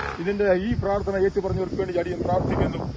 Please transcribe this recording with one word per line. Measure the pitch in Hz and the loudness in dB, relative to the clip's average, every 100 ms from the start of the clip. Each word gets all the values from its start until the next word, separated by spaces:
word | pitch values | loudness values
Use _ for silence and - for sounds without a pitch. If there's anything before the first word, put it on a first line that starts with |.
| - - | -2 -4
ഇതിന്റെ | 175 202 202 | -2 2 4
ഈ | 180 220 | 4 2
പ്രാർത്ഥന | 240 196 202 196 196 | 0 0 0 0 2
ഏറ്റുപറഞ്ഞവർക്ക് | 196 202 185 185 180 | 2 2 0 -2 -2
വേണ്ടി | 196 185 175 | -2 -2 -2
അടിയൻ | 175 170 | -2 -2
പ്രാർത്ഥിക്കുന്നു. | 170 180 - - - - - | 0 0 2 0 0 -2 -6